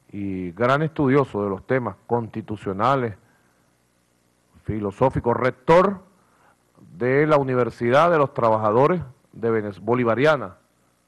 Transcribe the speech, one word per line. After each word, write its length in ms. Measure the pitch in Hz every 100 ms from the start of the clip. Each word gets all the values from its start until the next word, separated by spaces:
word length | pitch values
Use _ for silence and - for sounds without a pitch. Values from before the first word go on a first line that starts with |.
| _
y 420 | 101 98 92 90
gran 300 | 87 120 143
estudioso 600 | 156 - 135 143 127 104
de 60 | 101
los 160 | 92 -
temas 300 | 131 113 - -
constitucionales, 1080 | 120 110 110 101 107 101 95 120 139 117 90 _ _ _ _ _ _ _ _ _ _ _ _ _ _
filosóficos, 760 | - 107 101 - 131 117 117 113
rector 640 | 127 - - 170 190 196 - _ _ _ _ _ _ _ - 80
de 300 | 123 139 151
la 100 | 147
Universidad 720 | 135 127 117 - 120 135 170
de 80 | 160
los 140 | 139
Trabajadores 720 | - 113 110 107 113 147 180 135 - _
de 180 | - 117
Venez-, 300 | 113 104 101
Bolivariana 760 | 104 120 117 113 147 143 95 - _ _ _ _